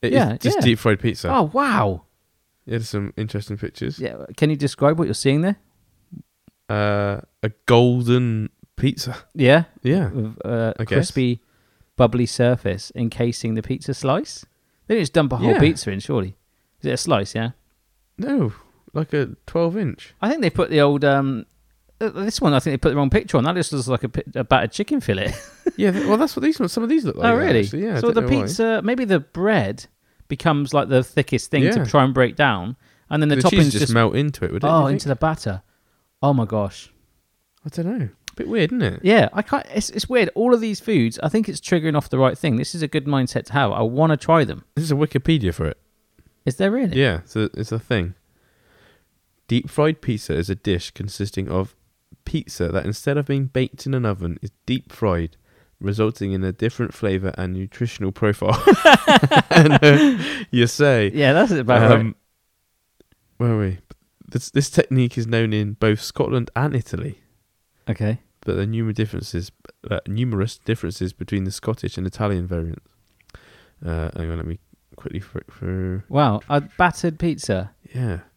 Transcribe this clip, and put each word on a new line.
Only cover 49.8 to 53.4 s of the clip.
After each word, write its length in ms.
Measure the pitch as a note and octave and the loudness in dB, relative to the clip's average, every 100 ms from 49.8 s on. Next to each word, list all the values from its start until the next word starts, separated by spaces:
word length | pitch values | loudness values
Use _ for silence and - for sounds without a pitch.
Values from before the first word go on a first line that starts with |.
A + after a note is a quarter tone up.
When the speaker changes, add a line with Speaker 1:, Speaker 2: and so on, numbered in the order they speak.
| D3+ D#3+ | 0 0
Speaker 1:
pizza 320 | - A2 - | -4 -6 -4
is 160 | D#2 F2+ | -4 -2
a 60 | G2 | -4
dish 340 | - F2+ - | -2 -2 -4
consisting 560 | - G2 - G2+ - F#2+ | -10 -12 -8 -8 -6 -4
of 260 | F#2 F#2+ _ _ _ _ - - | -4 -4 _ _ _ _ -18 -8
pizza 440 | D#3+ - - E2+ | -8 -8 -6 -4
that 160 | F2+ - | -4 -4
instead 320 | A2 - C#3+ | -6 -4 -4
of 80 | C#3 | -2
being 180 | C#3 | -4